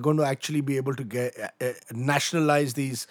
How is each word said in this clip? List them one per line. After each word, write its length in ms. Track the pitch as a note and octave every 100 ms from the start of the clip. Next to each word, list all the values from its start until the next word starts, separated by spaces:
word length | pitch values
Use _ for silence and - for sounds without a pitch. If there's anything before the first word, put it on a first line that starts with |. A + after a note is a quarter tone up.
going 160 | C#3 D3+
to 60 |
actually 360 | D3 C3+ - D3+
be 160 | C#3+ C3+
able 180 | C3 C3
to 80 |
get, 340 | A#2+ A#2+ B2 A2
uh, 240 | G#2 -
uh, 80 | B2+ B2 -
nationalize 800 | A#2 C3 C#3+ - E3+ D3+ D3 C#3+
these, 320 | B2 C3+ B2 -